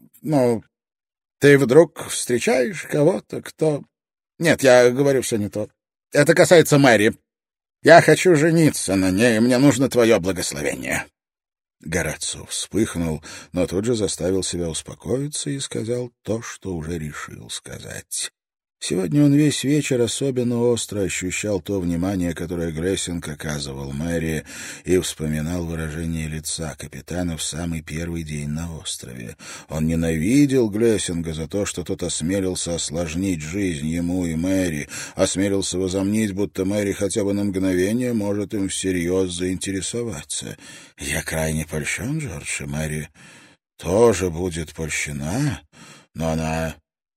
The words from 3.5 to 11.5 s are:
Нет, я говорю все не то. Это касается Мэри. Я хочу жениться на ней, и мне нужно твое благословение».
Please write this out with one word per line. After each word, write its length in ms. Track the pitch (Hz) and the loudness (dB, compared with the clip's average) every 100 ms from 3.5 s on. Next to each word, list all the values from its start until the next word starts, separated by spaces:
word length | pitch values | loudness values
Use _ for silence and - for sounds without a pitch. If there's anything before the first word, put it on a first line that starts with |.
| - 156 147 - _ _ _ _ - | -4 -2 -2 -6 _ _ _ _ -2
Нет, 240 | 160 123 | 2 4
я 280 | 135 123 123 | 6 8 8
говорю 300 | 123 143 135 | 4 2 2
все 160 | 117 117 | 0 -2
не 120 | 104 | -4
то. 180 | 104 104 _ _ _ _ | -6 -8 _ _ _ _
Это 220 | 139 147 | 2 6
касается 440 | 165 165 180 151 147 | 6 8 8 8 6
Мэри. 380 | 139 110 104 - _ _ _ _ _ _ | 8 8 6 2 _ _ _ _ _ _
Я 180 | 139 165 | 10 10
хочу 340 | 160 147 185 | 10 6 6
жениться 640 | 160 160 165 151 - - 95 | 6 6 6 4 4 0 2
на 140 | 92 | 2
ней, 260 | 92 123 110 | 4 4 4
и 40 | |
мне 180 | 120 127 | 4 6
нужно 300 | 143 120 135 | 6 6 2
твое 300 | 123 113 107 | 4 6 6
благословение». 880 | 87 87 82 67 73 - 64 - - _ _ _ _ | 2 -2 -4 -4 -4 -4 -4 -6 -6 _ _ _ _